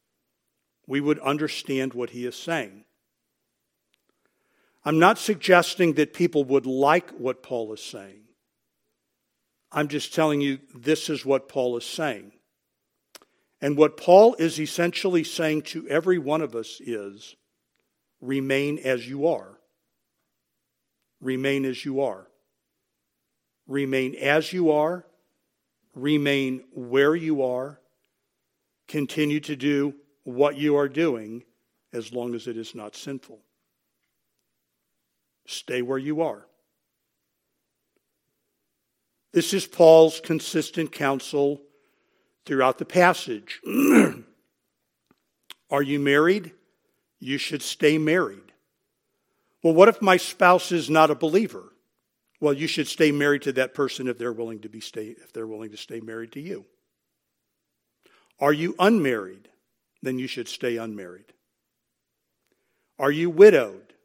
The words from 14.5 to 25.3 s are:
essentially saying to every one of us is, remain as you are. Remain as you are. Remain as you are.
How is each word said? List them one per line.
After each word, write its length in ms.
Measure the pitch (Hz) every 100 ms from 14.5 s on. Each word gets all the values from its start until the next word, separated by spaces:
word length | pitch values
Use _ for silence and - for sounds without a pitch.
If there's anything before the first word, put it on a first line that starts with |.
| 151
essentially 640 | 151 - 170 - 196 180
saying 380 | 160 - 160 156
to 240 | 151 165 156
every 300 | 143 175 180
one 240 | 139 156
of 120 | 151
us 280 | 117 110 -
is, 540 | 123 110 101 101 - - _ _ _ _ _ _ _ _
remain 560 | 127 135 135 135 143 143
as 280 | 131 127 120
you 200 | 139 156
are. 320 | 131 95 - _ _ _ _ _ _ _ _ _ _ _ _ _ _ _ _
Remain 460 | 131 131 135 139 135
as 180 | 123
you 180 | 151 131
are. 260 | 135 95 95 _ _ _ _ _ _ _ _ _ _ _ _ _ -
Remain 480 | 139 135 135 131 -
as 380 | 139 151 156
you 180 | 180 165
are. 340 | 151 151 180 - _ _